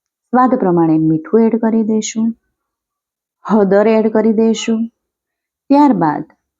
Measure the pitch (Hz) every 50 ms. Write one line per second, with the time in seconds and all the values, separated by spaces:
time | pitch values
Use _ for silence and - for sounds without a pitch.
0 | _ _ _ _ _ - - 247 254 247 254 254 196 185 175 170 165 160 160 160
1 | 160 160 160 156 156 - - 226 226 226 226 226 226 220 220 226 220 214 220 214
2 | 214 - - 226 226 226 226 _ _ _ _ _ _ _ _ _ _ _ _ _
3 | _ _ _ _ _ _ _ _ - - 202 220 202 185 202 202 208 220 220 220
4 | 214 226 220 220 214 226 214 214 226 226 220 - - - 226 220 226 233 _ _
5 | _ _ _ _ _ _ _ _ _ _ _ _ _ - 277 285 294 277 247 180
6 | 170 151 147 - - _ _ _ _ _ _